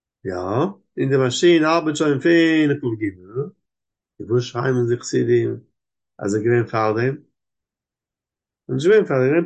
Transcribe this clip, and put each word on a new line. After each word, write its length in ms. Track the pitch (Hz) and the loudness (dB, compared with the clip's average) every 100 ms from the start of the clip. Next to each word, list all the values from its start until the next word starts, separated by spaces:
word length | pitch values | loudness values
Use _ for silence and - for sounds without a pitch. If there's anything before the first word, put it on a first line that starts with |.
| _ _ 95 | _ _ -10
יא, 80 | 90 92 113 185 - _ - | -8 -4 -2 -4 -6 _ -6
אין 120 | 135 | -2
דער 100 | 135 | 0
מאשין 460 | 127 - 175 170 156 | 0 2 4 4 4
ארבעט 300 | 165 156 147 | 0 0 -2
שוין 240 | 156 139 | -2 0
פון 600 | 170 170 165 160 151 139 | 2 4 4 2 2 0
קוף 180 | 127 110 | -4 -4
גימל. 500 | 104 90 92 120 175 - _ _ _ _ _ - | -6 -8 -12 -10 -10 -12 _ _ _ _ _ -16
די 60 | |
וואס 200 | 92 123 | -2 -2
שרייבן 420 | 123 120 131 127 117 | -2 -4 -2 0 0
זיך 120 | 120 | -4
חסידים, 600 | - 127 120 120 113 113 - _ _ _ _ - | -2 -2 2 2 0 -6 -14 _ _ _ _ -10
אז 160 | 98 104 | -4 -2
ער 60 | |
געווען 260 | 110 120 113 | 2 0 0
פאר 260 | 113 107 107 | -2 0 0
דעם. 180 | 127 147 - _ _ _ _ _ _ _ _ _ _ _ _ _ - | -2 -4 -12 _ _ _ _ _ _ _ _ _ _ _ _ _ -8
און 100 | 131 | -2
זיי 120 | 165 | 4
געווען 160 | 214 190 | 4 4
פאר 100 | 135 | 2
דעם, 280 | 131 165 | 2 2